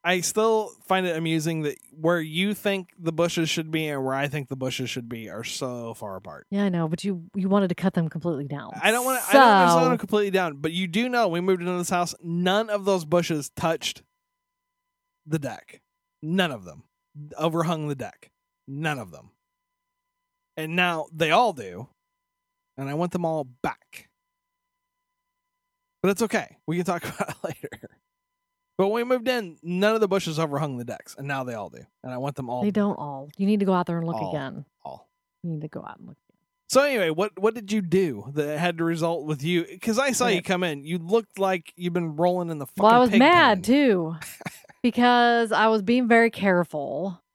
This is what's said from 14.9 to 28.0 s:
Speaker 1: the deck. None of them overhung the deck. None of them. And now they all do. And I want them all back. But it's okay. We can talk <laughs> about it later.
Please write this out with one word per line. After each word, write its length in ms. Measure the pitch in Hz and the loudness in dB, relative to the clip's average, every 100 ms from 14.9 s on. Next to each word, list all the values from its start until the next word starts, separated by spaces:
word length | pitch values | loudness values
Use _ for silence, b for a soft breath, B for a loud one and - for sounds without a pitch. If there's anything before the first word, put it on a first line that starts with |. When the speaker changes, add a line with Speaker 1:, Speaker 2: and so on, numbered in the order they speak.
| _ _ _ | _ _ _
Speaker 1:
the 140 | 156 156 | -6 -4
deck. 420 | 135 107 _ - _ _ _ _ | -4 -10 _ -20 _ _ _ _
None 300 | 151 185 175 | -4 0 -2
of 120 | 120 | -4
them 180 | 90 - _ _ _ 147 147 143 | -14 -20 _ _ _ -20 -16 -2
overhung 500 | 160 165 165 160 151 | 0 0 0 -2 -4
the 80 | |
deck. 360 | 135 110 _ - _ _ _ - | -6 -10 _ -20 _ _ _ -14
None 300 | 139 160 139 | -6 -6 -6
of 120 | 98 | -10
them. 200 | 71 - _ _ _ _ _ _ _ _ _ _ _ _ - | -18 -20 _ _ _ _ _ _ _ _ _ _ _ _ -10
And 180 | 156 | -4
now 320 | 175 180 165 - | 0 0 -2 -6
they 180 | 160 160 | -2 2
all 220 | 180 240 | 4 2
do. 360 | 147 98 90 127 _ _ _ _ _ _ _ _ - | -2 -12 -12 -14 _ _ _ _ _ _ _ _ -12
And 120 | 139 | -6
I 40 | |
want 160 | 147 175 | -2 -2
them 140 | 180 | -2
all 180 | 165 160 | -2 -2
back. 680 | 131 123 151 - _ - - _ _ _ _ _ _ _ _ _ 1017 1017 _ _ _ _ _ _ _ _ | -6 -6 -8 -8 _ -20 -20 _ _ _ _ _ _ _ _ _ _ _ _ _ _ _ _ _ _ _
But 80 | 185 | -2
it's 100 | 196 | 0
okay. 340 | 226 220 - _ - | 0 -2 -4 _ -6
We 100 | 170 | -4
can 80 | |
talk 180 | 185 175 | -2 -4
<laughs> 40 | - | -6
about 220 | - 202 | -8 -8
it 60 | - | -6
later. 460 | - - - - - _ | -10 -10 -14 -16 -20 _